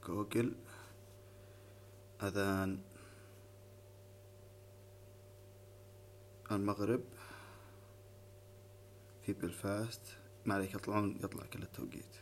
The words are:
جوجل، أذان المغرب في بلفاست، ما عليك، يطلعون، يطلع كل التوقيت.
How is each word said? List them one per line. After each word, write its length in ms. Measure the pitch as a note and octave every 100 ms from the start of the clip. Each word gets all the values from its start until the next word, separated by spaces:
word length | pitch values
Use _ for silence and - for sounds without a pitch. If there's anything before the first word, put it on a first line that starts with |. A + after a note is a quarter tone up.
| -
جوجل، 480 | F2+ G#2 A2 A#2+ - - - - - - - - - - - - - - - - -
أذان 560 | G2+ G2 G2 F#2+ F#2+ F#2+ - - - - - - - - - - - - - - - - - - - - - - - - - - - - - - - - - - - - -
المغرب 520 | G#2 G2+ G2+ G2+ B2 - - - - - - - - - - - - - - - - - - - - - - -
في 80 |
بلفاست، 680 | G2 E2+ - G2 G#2 A#2 A#2+ - - - - -
ما 80 |
عليك، 200 | G2 F#2+
يطلعون، 460 | G2+ - G#2 G#2 -
يطلع 220 | - - -
كل 180 | -
التوقيت. 520 | - - - - - -